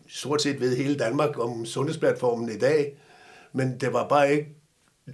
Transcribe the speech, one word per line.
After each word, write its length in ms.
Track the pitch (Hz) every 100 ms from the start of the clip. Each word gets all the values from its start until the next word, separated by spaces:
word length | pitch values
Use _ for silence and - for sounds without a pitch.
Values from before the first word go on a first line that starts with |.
| -
stort 340 | - 131 147
set 180 | 147 120
ved 160 | 123 123
hele 180 | 139
Danmark 440 | 143 113 139 151 147
om 280 | 120 117 117
sundhedsplatformen 840 | 135 143 160 143 120 123 117 117
i 100 | 107
dag. 340 | 123 151 143 - - - - - -
Men 240 | 131 131 127
det 120 | 127
var 160 | 120 117
bare 240 | 143 143
ikke 160 | 147 147 - _ _ _ _ -